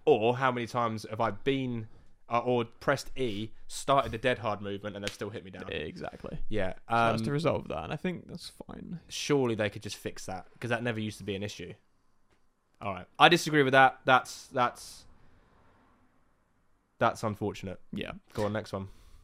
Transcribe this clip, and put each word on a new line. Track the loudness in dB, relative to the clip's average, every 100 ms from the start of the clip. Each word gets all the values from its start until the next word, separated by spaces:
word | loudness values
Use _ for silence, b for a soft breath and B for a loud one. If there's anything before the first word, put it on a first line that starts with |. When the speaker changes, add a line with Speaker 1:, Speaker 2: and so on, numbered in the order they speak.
| 6
Speaker 1:
Or | 8 6 4
how | 2
many | 2 -2
times | 0 0 -2 -6
have | -2
I | 0
been, | 0 0 0 -2 -4 -8 -14 -20 -20 -2
uh, | 0
or | 2 2 0
pressed | -4 0 0 -2 -4
E, | -2 -2 -6 -10 -10
started | -6 2 4 4
the | 0
dead | 0 0
hard | -2 -2
movement, | -4 -6 -6 -6
and | -8
they've |
still | -6 -8
hit | -8
me | -12
down? | -14 -6
Speaker 2:
Exactly. | -6 -6 -8 -10 -10 -10 -2 0
Speaker 1:
Yeah, | 2 0
Speaker 2:
So | -2 0
that's | 4 4 2
Speaker 1:
um, | 0
Speaker 2:
to |
resolve | 0 0 0 -2
that, | -6
and | -6
I | -4
think | -4 -6 -10
that's | -14 -14 -18 -16
fine. | -14 -12 -12 -10
Speaker 1:
surely | -8 2 4 4 2
they | -2
could | -4
just | -12 -10
fix | -10 -10 -10
that, | -10 -12 -10
'cause | -4
that | -2
never | -2 -2
used | -6 -6
to | -6
be | -6
an |
issue. | -6 -8 -12 -14 _ _ _ _ _ _ _ _ _ _
All | -8 -8
right, | -10 6
I | 6
disagree | 6 2 4
with | 6
that. | 8 6 4 4
That's, | 4 2 -12 -6
that's, | 0 0 0 -16 -18 -20 -20 -20 -20 _ _ _ _ _ _ _ _ _ _ _ _ _ _ _ _
that's | 0 2
unfortunate. | -4 -2 -4 -4 -10 -12 -10
Speaker 2:
Yeah. | -8 -8 -10 _
Speaker 1:
Go | -4 -2
on, |
next | -2 -6
one. | -8 -8 -14 -20 -20